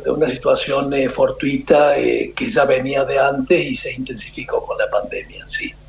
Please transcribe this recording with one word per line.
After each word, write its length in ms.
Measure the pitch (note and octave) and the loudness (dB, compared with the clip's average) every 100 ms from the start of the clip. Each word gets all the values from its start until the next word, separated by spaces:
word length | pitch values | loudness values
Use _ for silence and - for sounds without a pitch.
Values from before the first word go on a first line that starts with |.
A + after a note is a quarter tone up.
de 60 | C3+ | -2
una 180 | D3 D3+ | 0 0
situación, 640 | C3 C#3+ C3 - C3+ C#3 C#3 | 0 2 2 2 -2 0 0
eh, 120 | C3 | 0
fortuita, 920 | - C3+ - C#3+ C3+ - D3+ D3 C#3+ | 2 0 2 -2 -2 4 6 6 4
eh, 340 | B2 A#2+ A2 - | 2 0 -2 -6
que 140 | B2 | -2
ya 160 | C#3+ C#3+ | 2 4
venía 400 | C3 C3+ C#3 C3+ | 2 0 -2 0
de 140 | C#3 | 2
antes 440 | C#3 C#3 C3 F3 | 2 0 2 2
y 120 | - B2+ | 2 -4
se 180 | - | -6
intensificó 720 | B2 B2+ G#3+ - - - A#2 - | -8 -8 -10 -12 -12 -4 -4 -4
con 100 | - | -4
la 100 | G#2+ | -2
pandemia, 580 | G2+ - - - - - | -2 -4 -10 -12 -18 -10
sí. 240 | - - - | -8 -8 -12